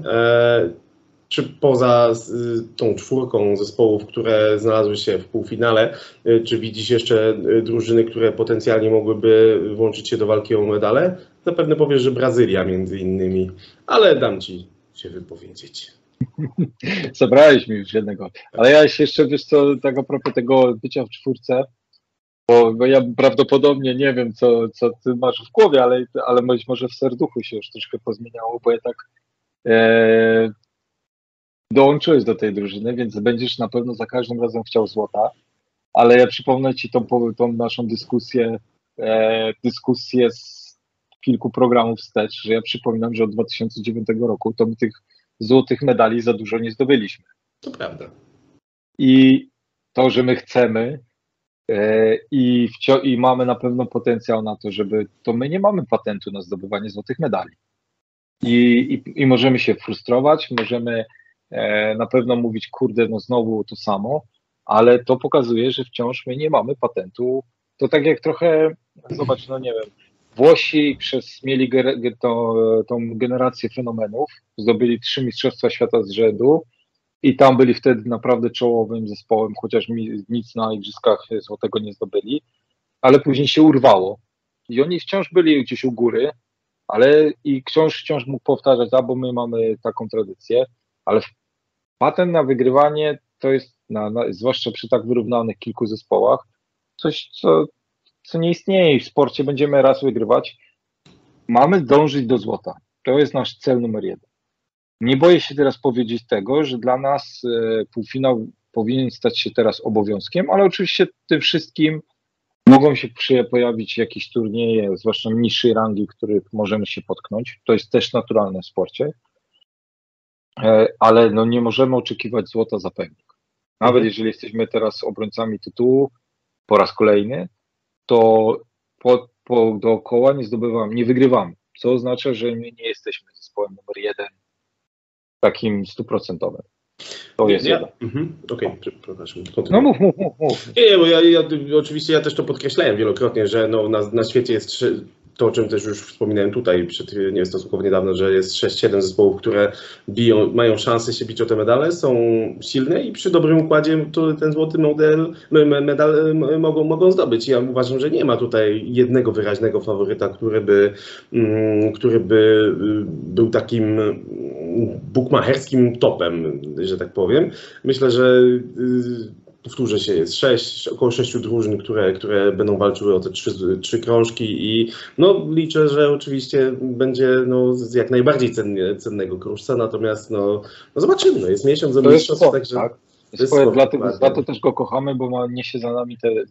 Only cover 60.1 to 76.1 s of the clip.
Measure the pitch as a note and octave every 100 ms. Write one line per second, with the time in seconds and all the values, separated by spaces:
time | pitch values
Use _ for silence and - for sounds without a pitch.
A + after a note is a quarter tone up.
60.1 | A#2+ C#3+ D#3 - A#2+ A2 A#2+ A#2 A2+ A2
61.1 | _ _ _ _ A#2 G#2+ G#2+ G#2+ A2 A2+
62.1 | B2+ B2 A#2+ A#2 A2 - - B2+ A2 A2
63.1 | A2 - B2 A2 A2 G2+ G#2+ - G2 G#2+
64.1 | D3 - _ _ _ - G#2+ A#2 B2 B2
65.1 | B2+ C#3+ D3+ A#2+ A#2 B2+ B2 B2+ - A#2+
66.1 | A#2+ - C3 D#3 C#3+ A2+ - A#2+ A2 F#2
67.1 | - B2 C3 - _ _ - C3+ D#3 D3
68.1 | D3+ D#3+ - E3+ D#3 D#3+ D#3+ _ _ -
69.1 | - C3 B2+ - C3 B2+ A2+ G#2+ _ _
70.1 | _ _ - C#3+ D#3+ - D#3 D3 C3 -
71.1 | C3 - - C3 C3+ B2+ B2+ B2+ B2 A#2+
72.1 | A#2+ B2 A#2 A#2 A2+ A2+ A2 G#2+ A#2+ A#2
73.1 | A2 B2 B2+ B2+ - A2+ - A#2+ A2+ G#2+
74.1 | A2+ D3+ _ _ - G#2+ A2 A#2+ A#2 -
75.1 | - B2 - C3 - A#2 - A#2 A#2 G2